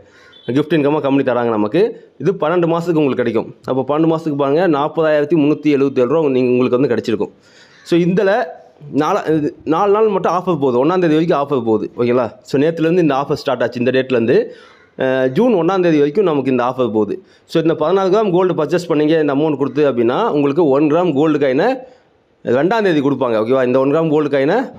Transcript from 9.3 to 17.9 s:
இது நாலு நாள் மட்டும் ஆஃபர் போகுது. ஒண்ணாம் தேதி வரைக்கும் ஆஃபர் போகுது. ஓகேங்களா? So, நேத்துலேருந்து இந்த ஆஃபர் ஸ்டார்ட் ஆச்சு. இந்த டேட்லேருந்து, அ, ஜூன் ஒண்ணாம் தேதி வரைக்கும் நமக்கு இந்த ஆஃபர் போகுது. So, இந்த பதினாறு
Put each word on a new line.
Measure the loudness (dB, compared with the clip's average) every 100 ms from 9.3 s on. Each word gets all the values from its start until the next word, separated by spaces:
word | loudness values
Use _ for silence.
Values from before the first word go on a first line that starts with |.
| -2
இது | -2 -6
நாலு | -4 0 2
நாள் | 2 2
மட்டும் | 0 -2
ஆஃபர் | -2 -2 -2
போகுது. | 0 2 0
ஒண்ணாம் | 2
தேதி | 2
வரைக்கும் | 2 2 0
ஆஃபர் | 0 -2
போகுது. | 0 0 -2 -4
ஓகேங்களா? | 0 0 0 -6
So, | -6 0
நேத்துலேருந்து | 0 0 0 2
இந்த | 2 0
ஆஃபர் | -2
ஸ்டார்ட் | -4 -2 -2
ஆச்சு. | -2 -2
இந்த | -2
டேட்லேருந்து, | 0 0 0 2 2 0 -8 -20 -20 _ -6
அ, | -2 0 0
ஜூன் | 2 2
ஒண்ணாம் | 2 0 2
தேதி | 2 2
வரைக்கும் | 2 2
நமக்கு | 0 0 0
இந்த | 0
ஆஃபர் | 0 0 -2
போகுது. | 0 -2 -4 -12 _ -6
So, | -2
இந்த | 0 0
பதினாறு | 0